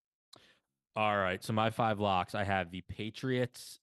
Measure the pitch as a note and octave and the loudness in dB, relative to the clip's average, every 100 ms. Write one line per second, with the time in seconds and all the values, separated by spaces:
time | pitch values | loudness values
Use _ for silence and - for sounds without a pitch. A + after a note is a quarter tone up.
0 | _ _ _ - - _ _ _ _ A2 | _ _ _ -20 -20 _ _ _ _ -2
1 | G#2+ G#2 F#2 F#2+ - A2 A2+ A2+ A2+ G2+ | 2 2 2 0 -2 0 2 2 0 2
2 | G2+ F#2 F2 G#2 G2 F#2+ E2+ F2+ - - | 2 2 0 -2 0 0 0 -6 -10 -10
3 | G#2+ - C3 B2+ B2 - - - | -10 -6 -2 0 -2 -4 -18 -10